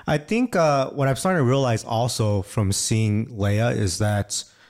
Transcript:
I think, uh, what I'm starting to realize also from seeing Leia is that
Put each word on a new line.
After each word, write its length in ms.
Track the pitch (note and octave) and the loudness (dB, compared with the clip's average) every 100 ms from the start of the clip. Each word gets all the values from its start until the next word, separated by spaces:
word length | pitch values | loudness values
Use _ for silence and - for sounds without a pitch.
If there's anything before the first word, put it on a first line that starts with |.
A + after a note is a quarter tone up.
| - | -2
I 120 | D3+ | -2
think, 360 | - A3 B3 F3+ | 0 -2 0 2
uh, 340 | D#3 C#3 C3 | 2 2 0
what 180 | C#3+ C3+ | 0 0
I'm 80 | B2+ | 0
starting 240 | F#3 F3+ | 0 2
to 40 | B2 | 2
realize 360 | C#3 B2+ A2 | 2 2 0
also 580 | A#2 A2+ B2 - G#2+ G2+ | -2 -2 -2 0 0 0
from 280 | - A#2+ G2 | -2 -2 0
seeing 540 | G2 - A2+ A2 G#2 A2+ | 0 0 0 2 0 -2
Leia 500 | A2 G2+ G#2+ A#2 A#2 | -2 0 2 0 0
is 220 | G2 F2+ | -2 0
that 460 | G#2 G2+ - - - _ | 0 0 -2 -8 -10 _